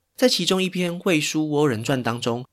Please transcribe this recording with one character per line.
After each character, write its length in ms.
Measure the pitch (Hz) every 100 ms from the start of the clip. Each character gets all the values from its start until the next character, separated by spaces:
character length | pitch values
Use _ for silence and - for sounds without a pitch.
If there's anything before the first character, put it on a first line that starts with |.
| _ -
在 140 | 254
其 160 | 247 165
中 180 | 190
一 60 | 185
篇 240 | 185 180 175
《魏 160 | 196 160
书 260 | 147 156 156
倭 160 | 147 151
人 180 | 110
传》 160 | 113 131
当 200 | 117 120
中， 240 | 120 120 127